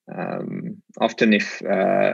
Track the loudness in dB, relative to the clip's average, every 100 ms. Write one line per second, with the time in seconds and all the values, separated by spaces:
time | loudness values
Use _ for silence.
0 | -16 -10 -8 -8 -8 -8 -10 -12 _ -4
1 | -2 2 4 4 2 -6 -2 0 2 2
2 | 2